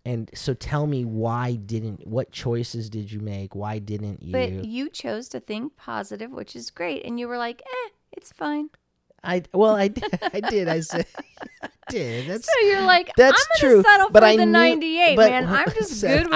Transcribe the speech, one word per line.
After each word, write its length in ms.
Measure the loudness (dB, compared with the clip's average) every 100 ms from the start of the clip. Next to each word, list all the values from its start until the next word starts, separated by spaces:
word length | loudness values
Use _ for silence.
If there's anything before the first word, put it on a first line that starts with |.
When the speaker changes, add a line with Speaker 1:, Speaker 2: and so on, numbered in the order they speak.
| -10
Speaker 1:
and 240 | -10 -10
so 200 | -10 -8 -6
tell 300 | -6 -4 -4
me, 160 | -4 -4
why 480 | -4 -4 -4 -4 -6
didn't, 520 | -6 -8 -8 -12 -8
what 240 | -8 -8
choices 580 | -8 -6 -4 -6 -10 -10
did 220 | -10 -10
you 80 | -10
make? 340 | -10 -10 -12 -10
Why 220 | -10 -10
didn't 420 | -10 -10 -10 -12
you? 80 | -8
Speaker 2:
But 340 | -6 -6 -8 -10
you 240 | -10 -10
chose 400 | -10 -10 -10 -10
to 100 | -14
think 360 | -12 -12 -12 _
positive, 540 | -14 -12 -10 -12 -14
which 240 | -14 -16 -16
is 160 | -18
great. 340 | -10 -8 -8 -10
And 140 | -10
you 80 | -10
were 100 | -8
like, 240 | -10 -12
"Eh, 280 | -14 -12 -12 _ _
it's 200 | -18 -16
fine." 380 | -10 -6 -6 -8 _ _ _ _ _
Speaker 1:
I, 200 | -4 -4 -2
well, 220 | 2 4 4
I 120 | 0
did. 140 | -2 -6 -6
<laughs> 140 | -6
I 60 | -6
did. 280 | -2 -2 0
I 120 | -2
said, 240 | -4 -6 -6 -8 -18 -18
<laughs> 320 | -20 _ -20 _ -10
did. 380 | -6 -6 -6 -6
That's 160 | -8 -2
Speaker 2:
So 220 | 2 4
you're 140 | 2
like, 300 | 4 4 2 4
Speaker 1:
that's 240 | 6 6
Speaker 2:
"I'm 220 | 2 2
gonna 120 | 6 6
Speaker 1:
true, 80 |
Speaker 2:
settle 260 | 8 6 8
Speaker 1:
but 120 | 8
Speaker 2:
for 40 | 8
Speaker 1:
I 100 | 6
Speaker 2:
the 80 | 6
Speaker 1:
knew, 60 |
Speaker 2:
ninety-eight, 640 | 6 4 2 -2 2 4 6
Speaker 1:
but 140 | 6
Speaker 2:
man. 160 | 4 0
I'm 220 | 0 -2
Speaker 1:
<laughs> 40 | -4
Speaker 2:
just 240 | -6 -4
Speaker 1:
said, 240 | 0 0
Speaker 2:
good 40 |
with 20 | 2